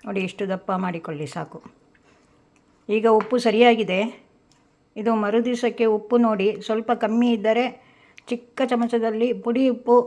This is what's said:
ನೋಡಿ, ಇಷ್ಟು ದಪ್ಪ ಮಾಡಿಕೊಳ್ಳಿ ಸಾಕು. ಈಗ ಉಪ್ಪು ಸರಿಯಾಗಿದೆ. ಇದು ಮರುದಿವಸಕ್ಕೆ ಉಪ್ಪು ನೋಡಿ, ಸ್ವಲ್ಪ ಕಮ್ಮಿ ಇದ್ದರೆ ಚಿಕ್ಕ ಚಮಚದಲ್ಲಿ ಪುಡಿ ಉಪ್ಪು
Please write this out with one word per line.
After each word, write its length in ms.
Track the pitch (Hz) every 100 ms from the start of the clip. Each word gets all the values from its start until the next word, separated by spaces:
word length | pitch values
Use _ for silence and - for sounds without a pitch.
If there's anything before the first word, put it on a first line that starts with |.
| 220
ನೋಡಿ, 140 | 190
ಇಷ್ಟು 280 | 185 - 196
ದಪ್ಪ 240 | 185 190
ಮಾಡಿಕೊಳ್ಳಿ 540 | 190 185 170 165 147 147
ಸಾಕು. 360 | 170 156 165 - _ _ _ _ _ _ _ _ _ _ _ -
ಈಗ 180 | 214 226
ಉಪ್ಪು 320 | 220 214 247
ಸರಿಯಾಗಿದೆ. 920 | 240 214 240 233 196 185 226 - _ _ _ _ _ _ _ -
ಇದು 180 | 220
ಮರುದಿವಸಕ್ಕೆ 680 | 220 208 220 240 240 240 233
ಉಪ್ಪು 320 | 226 214 214 240
ನೋಡಿ, 440 | 233 214 196 208
ಸ್ವಲ್ಪ 320 | 185 220 220
ಕಮ್ಮಿ 400 | 233 220 226 240
ಇದ್ದರೆ 640 | 226 208 226 254 - _ _ _ - -
ಚಿಕ್ಕ 360 | 240 - - 262
ಚಮಚದಲ್ಲಿ 640 | 240 233 233 226 220 240
ಪುಡಿ 360 | 214 233 240 269
ಉಪ್ಪು 240 | 240 - 240